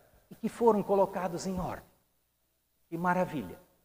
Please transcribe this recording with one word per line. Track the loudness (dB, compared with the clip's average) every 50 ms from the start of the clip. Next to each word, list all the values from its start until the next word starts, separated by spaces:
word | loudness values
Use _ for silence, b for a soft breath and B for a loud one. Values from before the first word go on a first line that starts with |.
| _ _ _ _ _ _
e | -16
que | -8 -8 -6
foram | -2 4 4 4 6 4
colocados | 2 2 2 2 2 2 0 -6 -6 -4 -6 -6 -6
em | -6 -6 -4
ordem. | -6 -6 -8 -8 -12 _ _ _ _ _ _ _ _ _ _ _ _ _ _ _ _ _ _ _ _ -10
Que | -6
maravilha! | -2 0 2 4 2 2 0 0 -4 -4 -6 -10 -14 -18 _ _ _